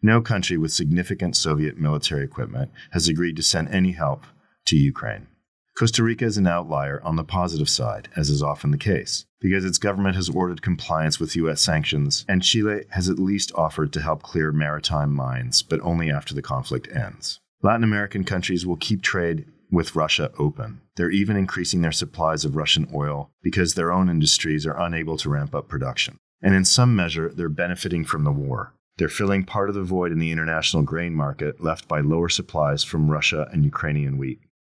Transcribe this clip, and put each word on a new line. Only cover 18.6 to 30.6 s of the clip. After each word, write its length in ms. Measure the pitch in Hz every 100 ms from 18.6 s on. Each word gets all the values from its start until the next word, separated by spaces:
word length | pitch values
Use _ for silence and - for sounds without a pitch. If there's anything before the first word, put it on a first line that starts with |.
will 120 | 90 82
keep 260 | - 101
trade 420 | - 98 85 80 76 _ _
with 260 | 87 82 82
Russia 340 | 76 - 76 -
open. 420 | 73 73 - 113 _ -
They're 140 | 87
even 260 | 98 101 104
increasing 460 | 95 - 87 92
their 100 | 82
supplies 520 | 78 80 - 80 78
of 120 | 76 71
Russian 320 | 76 73 73
oil 360 | 73 73 73 71 _
because 320 | - 98 87
their 180 | 85 85
own 160 | 90 92
industries 580 | 82 76 - 80 76 78
are 120 | 76
unable 380 | 87 82 80 80
to 120 | 76
ramp 240 | 71 71
up 140 | 73 -
production. 480 | 73 65 64 - - _ _
And 120 | -
in 100 | 95
some 300 | 95 - 123
measure, 360 | 110 87 80 82
they're 140 | 85 85
benefiting 560 | 76 87 87 - 85
from 200 | 78 82
the 80 | 73
war. 420 | 71 69 62 - _ _ -
They're 100 | 82
filling 360 | - 101 98
part 260 | 92 107 98
of 40 |
the 80 | 101
void 300 | 90 92 90
in 60 | 82
the 120 | 82
international 520 | 80 80 80